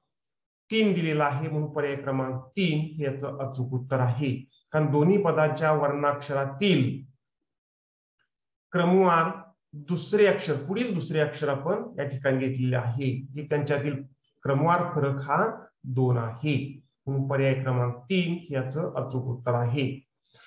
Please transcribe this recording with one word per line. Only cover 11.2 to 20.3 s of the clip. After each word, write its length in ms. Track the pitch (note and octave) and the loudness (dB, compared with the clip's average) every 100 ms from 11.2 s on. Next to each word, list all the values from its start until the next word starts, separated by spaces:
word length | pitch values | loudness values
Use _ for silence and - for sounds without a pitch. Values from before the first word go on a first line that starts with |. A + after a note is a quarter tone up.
| D3 - C#3+ | 0 0 -2
आपण 340 | C3+ D3+ G#3+ A#3 - | -2 -2 -4 -4 -8
या 100 | C#3+ | -6
ठिकाणी 380 | C3 C#3 C3 C3 | -2 0 0 0
घेतलेले 280 | C3 B2+ B2 | 0 0 0
आहे, 360 | A#2 B2+ C3 | -2 -2 -2
की 340 | C3+ - D3 D3 | -4 -8 -12 -2
त्यांच्यातील 520 | D3 B2 C#3 D3 C3+ - _ _ _ | -2 0 0 -2 -6 -10 _ _ _
क्रमवार 400 | C3+ C#3 E3 F3 F3 D3+ | -2 2 4 2 0 -2
फरक 260 | C#3 C3+ | -2 -2
हा 160 | C3+ D3+ A3+ - - _ C3 | 0 0 0 -4 -16 _ -6
दोन 240 | B2+ B2+ A#2+ | 0 2 2
आहे, 380 | A2+ - D3+ C3+ C#3 - _ _ C3+ | -2 -4 -2 -2 -4 -12 _ _ -6
म्हणून 220 | C3+ C3+ | -4 -2
पर्याय 260 | C#3 C3+ | 2 2
क्रमांक 420 | C3 C3 B2 A#2+ - - | 2 0 0 -2 -4 -2
तीन 280 | F#3+ E3 F3 - | 0 0 -4 -4
याचं 380 | C3 B2+ D3 - C3+ | -4 -4 -4 -4 -4
अचूक 320 | B2 B2+ B2 | -4 -4 -4
उत्तर 260 | A#2 B2+ | -4 -2
आहे. 320 | A#2+ A#2+ C#3+ B2+ - _ _ _ | 0 0 0 -2 -4 _ _ _